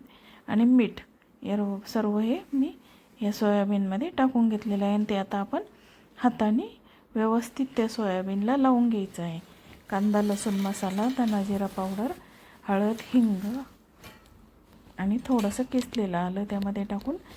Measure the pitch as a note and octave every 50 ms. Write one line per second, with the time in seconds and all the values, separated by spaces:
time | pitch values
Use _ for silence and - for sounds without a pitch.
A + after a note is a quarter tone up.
0 | - - - - - - - - - - G#3+ G#3+ A#3 B3 B3+ B3+ A3 - - -
1 | - - _ _ _ _ _ _ - F#3+ G3+ G#3 G#3 G3+ G3 G3 G#3+ - - A3+
2 | G#3+ G#3 G#3 G#3+ A3 A3+ C#4 F#4+ G4 - C#4 C4+ C4+ E4 - - - - - -
3 | - - - - A3 G3+ G#3 - A3 G#3 G#3 G3+ G3 G3+ G#3 G3+ G3 F#3+ F#3+ G3+
4 | C#4+ F4+ - C#4 C4 C4 C4 A#3+ A3+ A3+ G#3+ G#3 G#3+ A3 G3+ G3 G3+ G3+ G#3 G#3
5 | G#3 G#3 G#3 G3 F#3+ G3 - G3 G3 - - - - - - - - - - -
6 | - - _ - - B3 A#3+ - A3 G#3+ G#3+ C4 G4+ A4+ - - - - - -
7 | _ _ - A3 A3 A3 A3+ A#3 A#3 A#3+ - - C4+ C4 - A#3+ A3 A3 - -
8 | G#3+ G3 F3+ F#3 F#3+ F#3+ G3 G3+ G3+ A3+ C4+ C#4 C4 C4 B3+ A#3+ A#3+ A#3 A3 G#3
9 | F#3+ F#3+ - - E3+ E3+ E3 E3+ - - - - - - - - - - G#3 G3
10 | G3+ G#3 G#3 G#3 G#3 G#3 G3+ G3+ - A3 G3+ G3 G3 G3 G3 - G3+ F#3+ F#3+ G3+
11 | G#3+ B3+ C4 C4 A#3+ A3+ G#3+ G3+ G3 G3+ G3+ G3 G3 F#3+ - G3 F#3+ F#3+ F#3+ G3+
12 | A3 D#4 F4+ - - - - - - - - - - - G3 G3 G#3 G#3+ A3+ A3+
13 | - - - B3+ A3+ A3 G3 F#3 G3+ G#3 A#3+ C4+ C4 - - - _ _ _ -
14 | - - - - - - - - - - _ _ _ - - - - - - -
15 | F#3 G3 G#3+ B3+ - - C4 A#3 G3+ G3+ G3+ - B3+ - - B3+ B3 - - A#3+
16 | G3+ F#3 F3 F3 F3+ F3+ F#3 G3 G#3 G3+ G3+ G3+ G3+ G3+ G3+ G3+ G3+ G#3 G3+ G3+
17 | - C4 D#4+ F#4 - - -